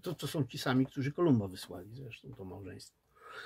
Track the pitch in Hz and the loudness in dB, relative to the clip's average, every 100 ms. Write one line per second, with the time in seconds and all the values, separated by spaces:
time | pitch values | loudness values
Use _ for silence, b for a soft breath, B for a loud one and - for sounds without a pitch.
0 | 180 - 151 165 123 - 151 127 131 - | -6 -4 -2 0 0 0 2 4 4 2
1 | 135 165 175 120 98 92 - 87 98 127 | -2 4 6 6 4 -6 -10 -10 -10 -12
2 | 131 - - 117 95 92 95 104 - _ | -12 -14 -14 -12 -10 -10 -12 -12 -16 _
3 | _ B B B | _ B B B